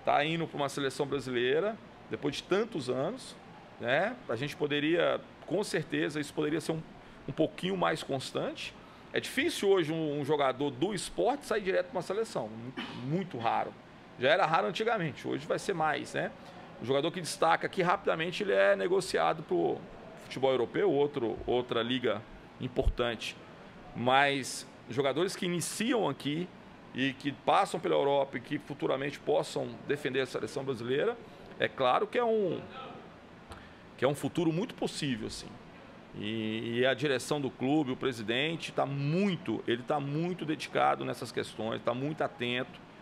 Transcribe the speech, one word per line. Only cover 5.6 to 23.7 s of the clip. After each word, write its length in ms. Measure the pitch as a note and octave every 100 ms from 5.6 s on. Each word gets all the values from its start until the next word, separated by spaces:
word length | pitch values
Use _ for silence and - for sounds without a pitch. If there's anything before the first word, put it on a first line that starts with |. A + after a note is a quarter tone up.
| G3
certeza, 540 | F3+ D#3 C#3+ E3+ C#3+
isso 120 | D3
poderia 280 | - D3+ D#3+
ser 100 | -
um, 100 | D#3+ D#3+ - - - -
um 40 |
pouquinho 420 | C3+ D#3 - F3 F#3+
mais 260 | E3+ E3
constante. 680 | - C#3 - C3 F3+ D#4 - - - - -
É 80 | -
difícil 480 | A#2+ - D#4+ - G3+
hoje 220 | G3 D3
um, 300 | D#3+ D#3+ D3
um 20 |
jogador 460 | C#3 D3+ C#3 B2 C#3+
do 240 | B2 G3
esporte 520 | G3+ - - F#3+ C#4+ -
sair 160 | A3+
direto 260 | F#3+ F3+ F3+
pra 100 | F#3
uma 40 |
seleção, 460 | E3+ G3 A3+ F3+ A2+
mu-, 260 | A2 A#2+ - - -
muito 340 | B2 D#3+ F#3+ B2
raro. 360 | A#2 A2 G#2 - - - - -
Já 120 | B2
era 160 | E3+ E3
raro 220 | E3 G#3
antigamente, 600 | F3+ A3 A3+ D#3+ A2+ C3
hoje 180 | C3 D3
vai 140 | F#3
ser 140 | -
mais, 400 | F#3 D#3 C3+ -
né? 180 | - E3 - - - - -
O 40 | A#2
jogador 260 | C3+ D3+
que 80 | E3+
destaca 480 | D#3 - D#3+ E3 D#3+
aqui 140 | -
rapidamente, 600 | F3 F#3+ G3 F3 E3 E3+
ele 100 | G3
é 240 | G3 G3 G3
negociado 680 | F#3+ F#3+ F3+ - E3 E3
pro 340 | D#3+ F3 D#3+ - - - - -
futebol 280 | - - C3+
europeu, 380 | C3 A#2 C#3+ G3
outro, 480 | C#3 D3 C#3+ A#2 - -
outra 380 | B2 B2 A#2
liga 380 | A2+ B2+ A#2+ G#2 A2+ - - -
importante. 760 | B2 - B2+ - A#2+ A2+ - - - - -